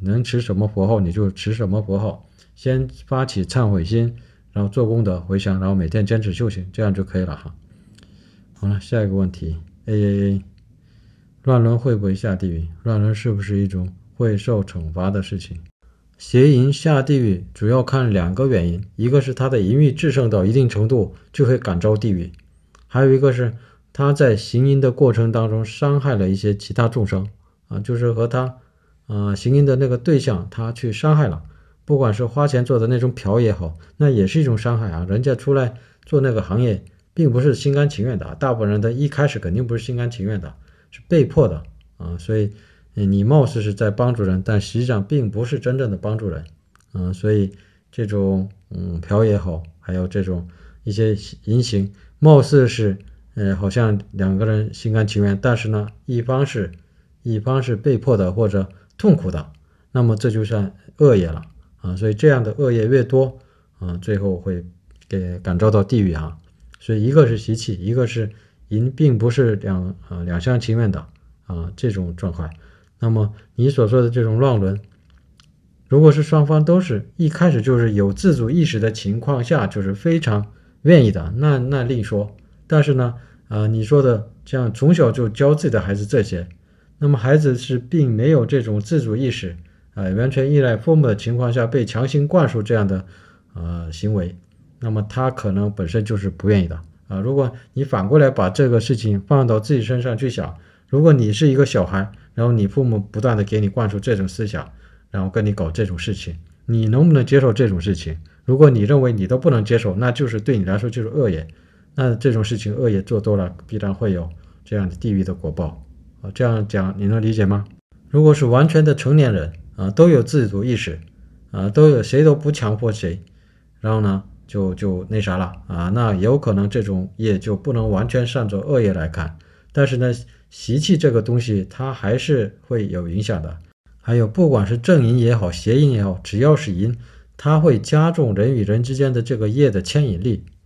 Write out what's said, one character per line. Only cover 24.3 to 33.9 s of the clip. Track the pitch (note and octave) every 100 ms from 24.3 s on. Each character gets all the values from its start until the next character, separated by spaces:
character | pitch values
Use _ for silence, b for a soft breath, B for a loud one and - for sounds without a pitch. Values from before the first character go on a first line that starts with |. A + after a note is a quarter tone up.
行 | G#2+ - A#2+ C3+
淫 | C#3
的 | C3+
过 | A#2+ C3
程 | A2 A2+
当 | A2+ A2+
中 | A2
伤 | A2 - C#3+ C#3+
害 | C#3 A2
了 | F#2+
一 |
些 | G2 G#2 G#2
其 | -
他 | G#2 A#2
众 | A#2+ G2+
生， | F#2+ G2+ - _ _ _
啊， | G2+
就 | G#2+
是 | A#2+ A#2+
和 | A2+ A#2
他， | B2+ B2+ b b b b b -
呃， | G#2 G2+ G2+
行 | A#2+
淫 | C#3
的 | C#3+ C3
那 | C3+
个 | B2
对 | F3 D3
象 | C3 F#2+ F#2
他 | - A2+
去 | A#2 A#2+
伤 | G#2 D3+ D3+
害 | B2+
了， | D#2 b b b b
不 | - C#3+
管 | B2
是 | G#2 A#2
花 | C#3+ D3
钱 | C3
做 | B2 B2
的 | A2+
那 | B2
种 | B2+
嫖 | - F#2+ A2+
也 | A#2
好， | F2 E2+ E2 b